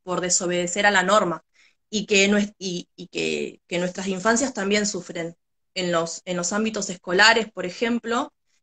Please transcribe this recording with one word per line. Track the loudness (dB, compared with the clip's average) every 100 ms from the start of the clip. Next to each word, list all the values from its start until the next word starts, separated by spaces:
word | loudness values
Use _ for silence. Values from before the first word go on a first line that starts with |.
por | -6 -4
desobedecer | 0 0 0 -2 -2 0 2
a |
la | 4
norma. | 4 4 4 -2 _ _ _ _ _
Y | -6 2
que | 4 6
nues-, | 4 2 -4
y, | -8 -8 -10 -16
y | -12
que, | -6 -4 -4 -6 -10 -6
que | -4
nuestras | -4 -4 -4
infancias | -2 2 2 0
también | -2 0 0 0
sufren. | -4 -8 -8 -8 -10 _ _ _ -6
En | 0
los, | 0 -2 -6 -6
en | -4
los | -2
ámbitos | -2 -2 -4 -6
escolares, | -8 -2 4 6 6 0
por | -6 -8
ejemplo, | -4 -2 -2 -2 -4 -4 _ _ _